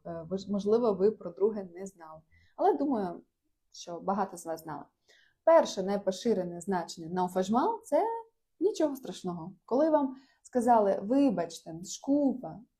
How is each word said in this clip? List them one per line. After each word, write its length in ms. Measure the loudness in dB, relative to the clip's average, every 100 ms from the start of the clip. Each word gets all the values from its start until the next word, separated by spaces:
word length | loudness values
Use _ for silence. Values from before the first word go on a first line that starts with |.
| -12
Е, 160 | -12
ви 160 | -6 -8
ж, 140 | -4
можливо, 420 | -2 2 4 4
ви 160 | 4 2
про 200 | 2 -6
друге 380 | 0 0 0 -8
не 120 | -12 -14
знали. 340 | -14 -18 -20 -20 _ _ 0
Але 180 | 2
думаю, 480 | 2 0 0 -2 -8 -16 _ _ _ _
що 280 | -18 -12 -8
багато 360 | -4 -2 -4 -6
з 100 | -10
вас 160 | -10
знали. 220 | -8 -12 -14 _ _ _ _ _
Перше 380 | 6 6 6 0
найпоширене 760 | -2 -2 -2 -2 0 0 -2 -6
значення 480 | -4 -2 -4 -10 -6 -2
«não 100 | -2
faz 180 | 0 0
mal» — 320 | 2 2 -2
це 220 | 0 2 2 -2 -8 _ _ -2
нічого 360 | -2 2 -2 -2
страшного. 560 | -10 -10 -8 -8 -12 -18
Коли 260 | -2 2 4
вам 260 | 2 0 -4 -18 _
сказали, 580 | -6 0 4 4 4 0
«Вибачте, 680 | 2 4 4 2 -4 -8 -14
desculpa», 840 | -14 -12 -8 0 2 2 0 -6 -14 -18